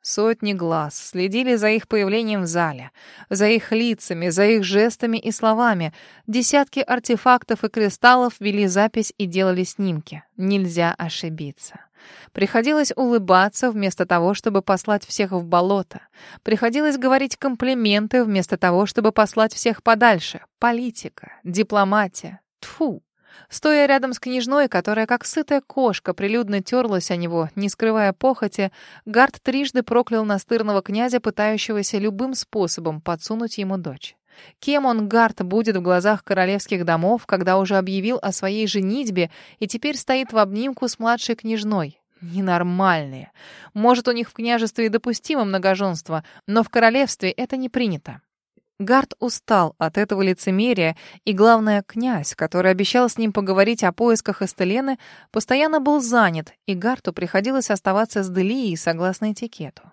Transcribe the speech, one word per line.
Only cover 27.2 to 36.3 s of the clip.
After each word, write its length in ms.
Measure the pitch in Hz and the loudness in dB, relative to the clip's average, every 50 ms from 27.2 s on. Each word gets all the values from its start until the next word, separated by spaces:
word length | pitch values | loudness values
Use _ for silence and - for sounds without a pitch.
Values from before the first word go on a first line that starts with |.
| 175 170 170 170 165 156 _ | -4 -2 -2 -2 -2 -2 _
не 140 | 196 196 202 | -6 -6 -6
скрывая 440 | - _ 226 220 220 220 208 196 | -4 _ 0 0 2 2 2 0
похоти, 600 | 190 _ - 262 262 - - 202 - - 196 190 _ - - - - - _ | 0 _ 0 0 0 0 -2 -4 -2 -2 -4 -4 _ -10 -20 -20 -20 -20 _
Гарт 340 | 214 214 233 262 277 - - | -2 2 4 4 4 2 -6
трижды 400 | _ - 254 269 285 269 - 254 | _ -4 -2 -2 -4 -2 -2 -4
проклял 420 | 233 - 233 240 247 - 226 220 220 | -2 0 0 0 0 0 -2 -2 -2
настырного 580 | 214 202 196 - _ 233 226 220 208 208 196 | -2 -4 -4 -2 _ -2 -2 0 0 0 -2
князя, 380 | 190 - 196 214 240 254 240 247 | -2 -2 -4 -2 -2 0 -2 -2
пытающегося 800 | 233 220 214 - 208 214 214 208 - - 220 208 202 - - 202 | -2 -2 -2 0 -2 0 0 -2 -4 -4 -4 -4 -4 -4 -4 -2
любым 360 | 196 214 202 196 254 262 262 | -2 -2 -4 -4 -6 -6 -6
способом 680 | - - _ - 220 190 165 - - 165 165 156 156 | -8 -10 _ -4 -2 -2 -2 -2 -4 -6 -6 -6 -6
подсунуть 580 | _ - 170 160 - - 220 226 240 226 - - | _ -6 -6 -6 -6 -8 -6 -6 -6 -6 -6 -6
ему 200 | 202 190 196 190 | -6 -4 -4 -6
дочь. 380 | 170 160 131 147 - - _ _ _ _ _ - - - _ _ | -6 -8 -12 -12 -16 -18 _ _ _ _ _ -20 -20 -20 _ _
Кем 260 | - - 285 294 277 | -4 -2 0 2 2
он, 220 | 262 233 220 214 196 | 2 0 0 -2 2
Гарт, 340 | 214 233 233 220 220 - | 2 4 4 2 2 -4
будет 340 | 202 180 190 220 226 226 208 | -6 -2 -2 -2 0 0 -2
в 60 | 185 | -2
глазах 420 | 175 180 180 180 175 208 214 190 _ | 0 2 0 2 2 2 0 0 _
королевских 600 | - | -4